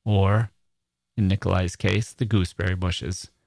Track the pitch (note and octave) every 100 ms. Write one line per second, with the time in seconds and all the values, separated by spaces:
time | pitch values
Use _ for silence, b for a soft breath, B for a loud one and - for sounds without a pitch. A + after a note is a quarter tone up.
0 | A2 G2+ G2 G#2+ A2 _ _ _ _ _
1 | _ - F#2+ G2 F2+ F#2 F2+ - G2 G2
2 | - - A2 G#2 F2 - F#2 F2+ F2+ -
3 | C2 F#2 - _